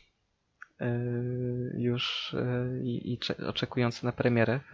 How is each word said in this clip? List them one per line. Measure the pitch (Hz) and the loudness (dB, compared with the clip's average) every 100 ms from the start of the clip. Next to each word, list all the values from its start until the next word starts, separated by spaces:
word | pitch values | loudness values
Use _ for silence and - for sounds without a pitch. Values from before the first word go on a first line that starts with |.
| - _ _ _ _ _ - - | -20 _ _ _ _ _ -20 -6
e, | 120 120 120 120 123 123 123 123 123 - | -2 -2 -2 -2 -2 -2 -2 -2 -4 0
już, | 120 120 - - - 127 | 0 0 0 -4 -4 -2
e, | 123 123 123 127 | 0 0 0 -2
i, | 131 120 - | -2 -2 -2
i | 123 | -4
cze-, | - - - | -4 -4 -4
oczekujące | - - - 120 - 123 | -2 -2 2 2 2 -2
na | |
premierę. | - 123 117 113 123 - | 2 4 6 4 2 -2